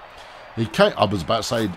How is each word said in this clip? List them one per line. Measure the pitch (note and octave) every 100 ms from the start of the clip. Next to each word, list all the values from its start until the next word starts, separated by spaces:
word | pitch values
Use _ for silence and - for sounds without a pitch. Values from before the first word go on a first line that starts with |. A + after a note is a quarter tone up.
| - - - - - -
He | A2+
came, | - G3+ -
I |
was | G#2+ G2
about | D2 A2+
to |
say | - A#2 G#2+